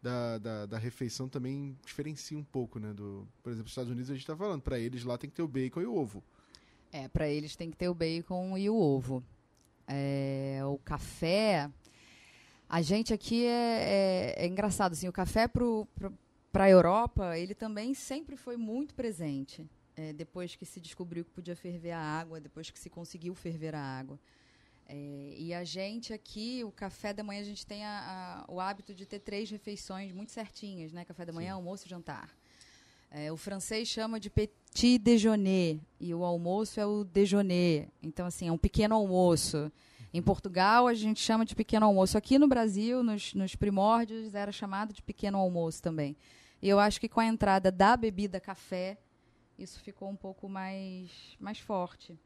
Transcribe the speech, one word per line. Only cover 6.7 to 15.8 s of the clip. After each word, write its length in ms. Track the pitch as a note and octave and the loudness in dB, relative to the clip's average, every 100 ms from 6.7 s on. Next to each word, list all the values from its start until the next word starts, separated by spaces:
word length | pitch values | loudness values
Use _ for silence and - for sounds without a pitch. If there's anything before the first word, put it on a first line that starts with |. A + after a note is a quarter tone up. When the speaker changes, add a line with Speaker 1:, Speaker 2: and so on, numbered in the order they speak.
| _ _ | _ _
Speaker 2:
É, 160 | D#3 C3 | -12 -6
pra 220 | - D3+ | -2 0
eles 260 | D3 D3+ | -2 -4
tem 160 | - E3 | -8 -10
que 60 | D#3 | -4
ter 120 | F3+ | -2
o 40 | |
bacon 640 | F3 E3 E3 E3 F3+ F#3 F#3+ | 0 -2 -2 -4 -6 -4 -2
e 120 | G3 | 0
o 40 | A3+ | 4
ovo. 460 | D#3+ C3+ B2+ C3 B2 - _ _ _ _ - | 4 2 0 -6 -8 -20 _ _ _ _ -10
É, 760 | C#3 C#3 C#3 C#3 C3+ C#3 C3+ | -6 -2 -2 -2 -4 -4 -4
o 140 | C#3 C#3 | -4 -6
café, 920 | - D3+ - - E3 F#3 A3 F3+ C#3+ C#3 - _ - - - - - _ _ | -6 -8 -8 -4 0 2 4 2 0 -8 -20 _ -20 -20 -20 -20 -20 _ _
a 120 | E3+ | 0
gente 300 | D#3 G3+ A3+ | 2 2 2
aqui 300 | G#3+ - A#3 | -2 0 0
é, 920 | A#3+ A#3+ A#3 A3+ - G3 F#3+ F#3 - - | 2 2 2 0 2 4 4 2 -2 -2
é, 60 | |
é 20 | F3 | -2
engraçado, 460 | F#3 G#3 F3+ G3 | 0 -2 0 0
assim, 140 | D#3+ F3+ | 0 -6
o 40 | |
café 340 | F3+ F#3 A3 A#3 | -4 0 2 2
pro, 400 | A#3 A#3+ A3 | 2 0 0